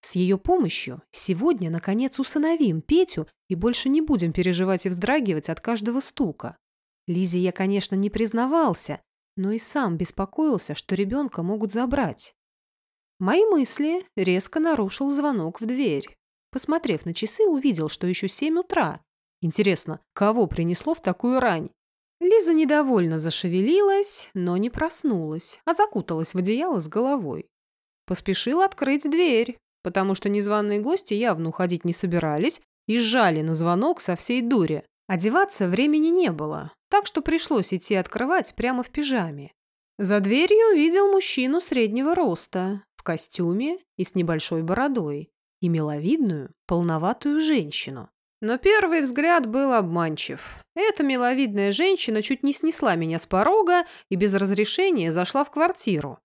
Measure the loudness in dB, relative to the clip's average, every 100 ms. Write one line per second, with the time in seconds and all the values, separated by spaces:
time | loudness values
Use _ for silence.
0 | -4 -2 0 0 2 2 2 -2 -8 -12
1 | _ -8 -4 0 0 0 -2 -4 -2 -2
2 | -2 -4 -4 0 0 2 2 0 2 2
3 | 2 -2 -8 _ _ -2 0 0 2 0
4 | 2 2 2 0 0 0 0 0 -2 -4
5 | 0 0 0 -2 -4 -8 -4 -4 -2 -4
6 | -4 -2 -4 -4 -12 -14 _ _ _ _
7 | -4 -2 0 0 0 0 0 0 0 -2
8 | -2 -2 -2 0 0 2 2 0 -4 -8
9 | _ _ _ -6 -4 -2 -2 -2 -2 -2
10 | -4 -4 -6 0 0 0 -2 -10 -6 -2
11 | -2 -2 -4 -4 -4 -4 -4 -2 -2 0
12 | -2 -4 -10 _ _ _ _ _ _ _
13 | _ _ 0 2 4 4 0 0 -2 -2
14 | -6 -4 0 0 0 0 0 0 -2 -2
15 | -2 0 0 -2 -4 -6 -6 -2 0 0
16 | -4 _ _ _ _ -8 -2 -2 0 -4
17 | -4 -6 -4 2 2 4 0 0 -2 -4
18 | -4 -2 -4 -2 0 0 0 0 0 -4
19 | _ _ _ _ -4 0 2 2 -2 -10
20 | _ -2 0 2 0 0 -2 -2 -2 -2
21 | -2 -2 0 2 2 0 -6 _ _ _
22 | _ _ 4 4 6 2 4 4 4 2
23 | 2 0 -2 -2 -2 0 2 4 4 2
24 | 0 -4 -6 -4 -2 0 -2 -2 -4 -2
25 | -2 -2 -2 -6 -8 -8 -2 2 2 0
26 | -4 -4 -4 -2 0 0 0 -2 -2 -2
27 | 0 -2 -4 -8 -12 _ _ _ _ _
28 | -8 -6 -2 -2 0 2 0 0 0 0
29 | 0 0 2 2 0 -6 _ _ -6 -2
30 | 0 0 0 -2 0 0 0 -2 0 -2
31 | -2 -2 0 0 -2 -2 -2 0 -2 -2
32 | -2 -2 0 0 -2 -2 _ _ -4 -2
33 | 0 2 4 2 0 0 2 2 0 -2
34 | -2 -4 -2 -2 2 2 2 -2 -8 _
35 | _ -2 0 2 0 0 0 2 2 2
36 | 2 2 2 0 -6 -8 -10 _ _ 0
37 | 0 -4 -2 -2 0 -2 0 -4 -2 -2
38 | -2 -4 0 0 -2 -4 -4 -2 -4 -6
39 | -2 -2 -2 -8 -16 _ _ _ _ _
40 | 0 2 2 2 4 6 6 6 4 4
41 | 4 2 0 -2 0 0 0 0 0 0
42 | 0 2 0 -2 -4 -4 -4 -6 -10 _
43 | -6 -6 -6 -2 -2 0 -2 -6 _ -6
44 | -4 -2 0 -2 -2 -4 -2 0 0 -2
45 | -4 -6 -10 _ _ _ 0 0 0 -2
46 | 0 2 0 -2 -8 -16 -4 0 0 0
47 | -2 -2 -2 0 2 0 0 -6 -8 -12
48 | -16 _ _ _ -4 0 4 4 4 2
49 | 0 0 4 4 2 0 2 2 2 0
50 | -2 -2 -6 -10 -14 -20 -14 0 0 2
51 | 0 2 2 2 0 2 0 2 2 2
52 | 0 -2 0 0 0 0 -2 0 0 2
53 | 0 -2 0 2 4 4 4 2 2 -8
54 | _ 0 2 2 0 0 0 2 2 2
55 | 0 0 0 0 -2 0 0 0 -2 -2
56 | -2 -12